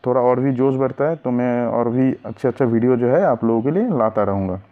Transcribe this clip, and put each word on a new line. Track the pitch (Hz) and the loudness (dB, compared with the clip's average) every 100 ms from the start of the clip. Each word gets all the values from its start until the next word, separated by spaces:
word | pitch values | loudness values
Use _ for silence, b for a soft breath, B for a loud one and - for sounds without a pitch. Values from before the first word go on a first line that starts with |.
| 127 | 0
थोड़ा | 127 | 2
और | 123 123 | 2 2
भी | 135 | 0
जोश | 127 135 | 0 0
बढ़ता | 131 131 131 | 0 -2 -2
है, | 143 160 | -2 -2
तो | 135 | -4
मैं | 123 123 120 120 | -2 -2 -2 -2
और | 113 117 | -2 0
भी | 123 131 - 110 | 0 0 -2 -10
अच्छा | 107 131 | -4 -4
अच्छा | 120 | 0
वीडियो | 123 113 123 123 | 0 2 2 2
जो | 120 | 2
है | 143 | 2
आप | 190 117 | 2 0
लोगों | 117 113 | 0 0
के | 123 | 0
लिए | 170 240 151 | -2 -2 0
लाता | 110 107 | 0 0
रहूँगा। | 101 98 95 95 - | 0 -2 -4 -6 -12